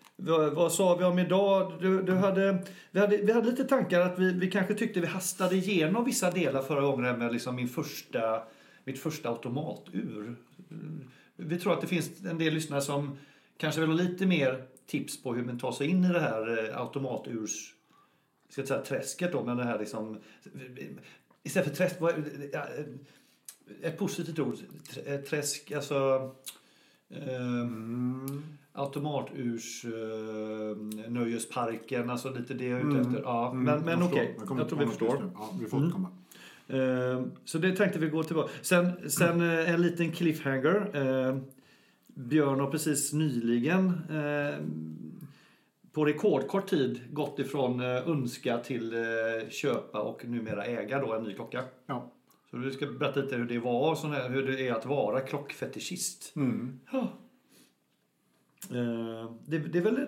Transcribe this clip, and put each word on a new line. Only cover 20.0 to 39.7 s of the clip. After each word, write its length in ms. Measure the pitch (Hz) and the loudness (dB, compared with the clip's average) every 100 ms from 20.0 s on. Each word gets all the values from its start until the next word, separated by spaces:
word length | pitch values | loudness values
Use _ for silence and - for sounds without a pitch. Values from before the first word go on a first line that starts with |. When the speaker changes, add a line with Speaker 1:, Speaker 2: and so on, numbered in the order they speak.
| 110 107 - - - 135 127 127 139 - - - _ _ | -8 -10 -16 -20 -18 -16 -14 -14 -14 -14 -18 -20 _ _
Speaker 1:
Istället 260 | - 196 147 | -2 0 0
för 60 | 139 | 2
träsk, 200 | 180 - | 0 2
vad, 120 | 165 160 151 139 143 | 0 0 -4 -8 -6
ja, 100 | 156 143 123 151 123 - - _ _ - - - 101 | -6 -6 -8 -10 -12 -18 -20 _ _ -20 -20 -20 -8
ett 160 | 160 160 | -6 -2
positivt 420 | 196 - 165 156 | -4 -4 -4 -2
ord, 160 | 127 110 - - - | -2 -2 -10 -18 -16
trä-, 240 | - - 139 | -12 -6 -6
träsk, 540 | - 147 143 - - | -4 -2 -2 -6 -6
alltså, 240 | 147 127 139 135 131 131 - - - _ _ _ _ - | -6 -2 2 4 2 0 -10 -16 -18 _ _ _ _ -16
ehm, 1160 | 127 131 127 123 123 120 113 113 120 123 131 135 | -10 -8 -4 -2 -2 -2 -4 -6 -2 -2 -2 -6
Speaker 2:
Mm. 140 | 143 156 - _ | -8 -10 -16 _
Speaker 1:
automaturs, 1120 | - 139 143 151 139 123 139 120 113 - - 120 | -6 -6 -4 -2 -4 -4 -4 -4 -4 -6 -10 -8
eh, 920 | 110 110 110 110 107 110 110 107 104 107 107 113 | -6 -6 -6 -6 -6 -6 -6 -6 -6 -8 -8 -6
nöjesparken, 1000 | 120 117 117 - 123 117 113 - 123 120 | -2 0 -2 -4 -4 -4 -4 -4 -4 -2
alltså 200 | 123 131 | -4 -6
lite 200 | 120 123 | -6 -6
det 120 | 123 127 | -4 -2
jag 120 | 123 | 0
är 60 | 147 | 2
ute 120 | 139 | 4
Speaker 2:
Mm. 40 | 123 | 2
Speaker 1:
efter. 140 | 120 | 0
Ja, 280 | 131 117 120 | 0 0 0
Speaker 2:
Mm, 120 | 127 | 2
Speaker 1:
men, 160 | 131 151 | 2 2
men 80 | 165 | 2
Speaker 2:
jag 100 | 170 | 2
förstår. 180 | 180 131 | 4 4
Speaker 1:
okej, 180 | 117 - | 2 -2
Speaker 2:
Jag 100 | 107 | -4
kommer 140 | 131 | -2
Speaker 1:
jag 80 | - | 0
tror 100 | 147 | 2
vi 60 | 127 | 0
Speaker 2:
inte 120 | 107 | 2
på 80 | 113 | 2
något 80 | |
Speaker 1:
förstår. 120 | 139 - | 2 -2
Speaker 2:
just 100 | - | -8
nu. 60 | |
Ja, 160 | - 190 | -8 -6
vi 40 | 113 | -2
får 80 | 139 | 2
Speaker 1:
Mm. 100 | 160 | 2
Speaker 2:
återkomma. 200 | - 185 - - - - - - | 2 -4 -6 -20 -20 -20 -20 -4
Speaker 1:
Ehm, 640 | 131 131 127 127 127 127 - - | 0 2 2 2 0 -2 -8 -4
så 120 | 160 | 2
det 180 | 185 185 | 2 4
tänkte 240 | 196 170 | 2 2
vi 100 | 156 | 0
gå 140 | 160 | 0
tillbaka. 260 | 156 160 135 - | 0 0 -2 -2
Sen, 480 | - 180 180 180 147 | 4 6 6 0 -2
sen, 320 | - 175 170 | 4 4 6
eh, 320 | 170 165 165 | 4 4 2